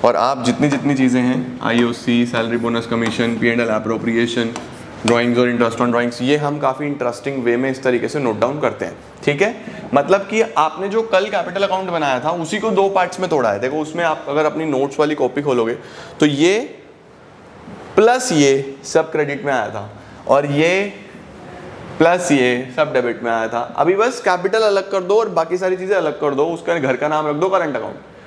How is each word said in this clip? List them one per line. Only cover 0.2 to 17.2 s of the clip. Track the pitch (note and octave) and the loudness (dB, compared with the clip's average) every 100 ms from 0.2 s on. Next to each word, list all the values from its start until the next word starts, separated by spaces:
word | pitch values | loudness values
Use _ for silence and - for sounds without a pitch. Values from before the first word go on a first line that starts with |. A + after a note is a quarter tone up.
| A#2+ C3 A#2+ | 2 0 -2
जितनी | A#2+ D3 | 2 0
जितनी | C#3 B2 C3+ | 0 0 2
चीज़ें | C3 B2+ | 2 2
हैं, | B2 B2+ B2 - | 2 0 -4 -6
आईओसी, | - A#2 A#2+ A#2 - A#2+ A#2+ | -2 2 2 0 0 0 2
salary, | A#2+ A2+ A#2 | 0 -2 -2
bonus, | A#2 A#2 A#2 | -2 -2 -2
commission, | A#2 A2+ A2 A#2 A2+ | -2 -2 0 -2 0
पी | A#2 | 0
and | A#2 | 2
L | A#2 | 0
appropriation, | G#2+ G#2+ A2 A#2 A2+ A#2+ - A#2 A#2+ - - - - - | 0 -2 -2 0 0 0 0 -2 -4 -12 -16 -16 -6 2
drawings | A#2 A#2+ A#2+ | 2 2 2
और | B2 | 2
interest | A#2+ A#2 A2+ | 2 0 2
on | B2 | 0
drawings, | A#2+ A#2+ A#2+ | 2 0 -2
ये | B2+ D3 | 0 2
हम | D3 D3 | 0 -2
काफ़ी | C#3 C3 D3 | -2 -2 -6
interesting | C#3+ B2 A#2+ C#3+ C3+ | -2 -4 -4 -6 -2
वे | A#2 A#2+ | 0 2
में | C3 | 0
इस | C3 | 0
तरीके | C3+ B2 A#2 | 0 0 0
से | D3 | -2
note | C3 G#2+ | -2 2
down | A#2+ D3 | 0 0
करते | C3+ G#2 E3+ | -2 -2 -8
हैं, | - - - - | -10 -18 -4 -2
ठीक | D3 | 2
है? | G3+ B3 - - - | 0 0 -12 -14 0
मतलब | C3+ C#3+ F#3+ G3 | 2 4 2 2
कि | G#3+ A3 - | 0 0 2
आपने | D#3 D#3+ G3 | 0 0 -4
जो | G#3+ | -2
कल | A3+ F#3+ G#3 | 2 0 0
capital | G3 E3+ F3+ | -4 -4 -2
account | G3 F#3 F#3+ | -2 -2 -2
बनाया | E3+ C#3+ B2+ | -2 0 0
था | C#3 | -2
उसी | F3 D#3+ G#3 | -4 -4 -2
को | G#3+ | 0
दो | G3 G3 | 2 2
parts | G3 F3+ - | 2 0 -2
में | F#3 | 0
तोड़ा | D#3+ A#2 | 2 2
है। | G2+ | 0
देखो, | B2+ D3+ | -2 -2
उसमें | D3+ E3+ | -4 -2
आप | E3+ D3+ - | -2 -2 -2
अगर | D3 D3+ | 0 0
अपनी | D3 D#3+ | 0 -2
notes | C3 C#3 C#3 | 0 -2 0
वाली | D3+ D3+ | 0 2
copy | B2+ C3+ | 0 0
खोलोगे | C#3+ B2 A2+ C#3 - - - - | 0 0 0 -4 -10 -18 -18 0
तो | D3+ | 2
ये | C#3 E3 G#3 C#4+ - - - - - | 4 2 2 -2 -12 -20 -20 -20 -20